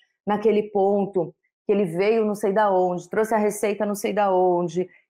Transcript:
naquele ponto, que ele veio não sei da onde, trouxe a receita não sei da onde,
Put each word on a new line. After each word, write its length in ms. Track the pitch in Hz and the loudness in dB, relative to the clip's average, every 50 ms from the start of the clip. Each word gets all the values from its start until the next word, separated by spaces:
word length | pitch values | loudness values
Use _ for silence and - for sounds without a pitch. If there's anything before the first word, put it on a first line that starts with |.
| _ _ _ _ - | _ _ _ _ -6
naquele 380 | 196 208 202 214 226 208 214 214 - | -4 -2 0 2 2 2 2 0 0
ponto, 640 | - 202 190 196 202 202 196 196 - 190 165 156 - _ _ _ _ _ _ | 0 0 2 2 2 0 -2 -2 -2 -4 -4 -4 -8 _ _ _ _ _ _
que 60 | - | 0
ele 120 | 208 202 208 | 0 0 0
veio 400 | 175 160 175 196 208 233 226 214 | 0 -2 0 0 2 2 2 0
não 100 | 214 208 | 0 -2
sei 180 | 202 - 202 | -2 -2 -2
da 200 | 190 220 214 202 | 0 2 2 2
onde, 360 | 190 185 180 180 180 175 175 - | 2 2 2 0 -2 -4 -8 -6
trouxe 260 | - 208 220 220 226 | -2 -2 0 0 0
a 40 | 214 | 0
receita 460 | 208 208 202 - - 208 202 202 214 | 0 0 -2 -2 -2 -4 -2 -2 -4
não 100 | 208 208 | -4 -4
sei 180 | 202 - 214 | -4 -4 -4
da 220 | 196 208 208 196 190 | -2 0 0 2 2
onde, 540 | 185 185 180 175 175 175 170 160 180 180 - _ _ _ | 2 2 2 2 0 0 -2 -2 -4 -6 -6 _ _ _